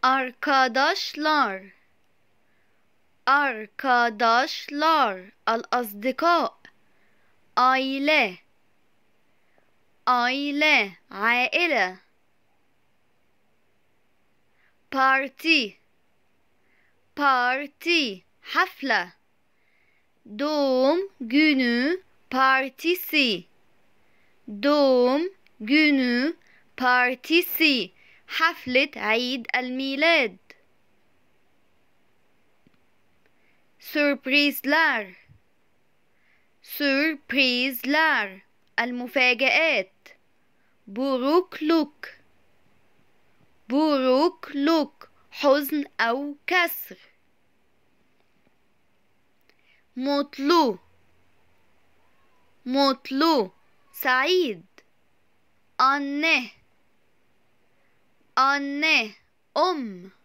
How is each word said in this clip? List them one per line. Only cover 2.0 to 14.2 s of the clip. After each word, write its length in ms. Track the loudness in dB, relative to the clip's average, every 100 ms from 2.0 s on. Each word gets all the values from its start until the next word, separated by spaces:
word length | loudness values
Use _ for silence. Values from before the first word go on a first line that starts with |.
| _ _ _ _ _ _ _ _ _ _ _ _ 0
Arkadaşlar. 1900 | 2 2 -4 -12 -8 0 2 2 0 2 2 0 -6 -10 -2 0 2 2 -2 -14 _ -4
Al-azdika. 1040 | -4 -2 -4 -4 -6 -6 0 2 2 0 -6 -20 _ _ _ _ _ _ _ _ 2
Aile. 840 | 2 2 0 -2 0 2 0 -4 _ _ _ _ _ _ _ _ _ _ _ _ _ _ _ _ -2
Aile. 840 | 0 0 -2 -4 0 2 2 0 -8 _
Aile. 880 | -4 -2 0 0 0 0 0 -2 -4 _ _ _ _ _ _ _ _ _ _ _ _ _ _ _ _ _ _ _ _ _ _